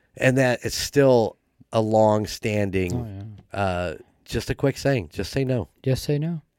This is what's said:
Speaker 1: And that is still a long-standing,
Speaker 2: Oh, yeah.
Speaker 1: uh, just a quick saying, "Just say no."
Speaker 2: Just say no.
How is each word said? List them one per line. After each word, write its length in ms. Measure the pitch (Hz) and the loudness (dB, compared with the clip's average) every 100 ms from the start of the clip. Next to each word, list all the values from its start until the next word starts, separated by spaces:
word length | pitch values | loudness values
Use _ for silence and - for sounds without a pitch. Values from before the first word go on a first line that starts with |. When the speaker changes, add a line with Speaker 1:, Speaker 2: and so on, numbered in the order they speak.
| _ - | _ -2
Speaker 1:
And 200 | 131 131 | 2 4
that 260 | 127 117 | 2 0
is 100 | 113 | -4
still 640 | - - 143 135 123 107 - _ _ _ | -6 -2 4 6 6 4 -4 _ _ _
a 80 | 113 | -2
long-standing, 1120 | 110 110 107 107 101 - 113 104 98 92 90 | 2 4 4 4 0 -6 -4 0 0 0 -2
Speaker 2:
Oh, 320 | 123 117 98 110 101 - | -4 -6 -10 -14 -18 -12
yeah. 40 | 98 | -4
Speaker 1:
uh, 360 | 98 90 90 - - _ | -2 -2 -4 -8 -14 _
just 260 | - 120 - | -10 -8 -6
a 40 | |
quick 220 | 127 139 - | -2 -2 0
saying, 340 | 139 135 82 | 0 -2 -2
"Just 200 | - 98 | -8 -6
say 120 | 139 | -2
no." 240 | 131 127 90 _ | -2 -2 -4 _
Speaker 2:
Just 220 | 135 127 | -2 -2
say 140 | - 147 | -2 -2
no. 240 | 160 165 - | -2 -6 -10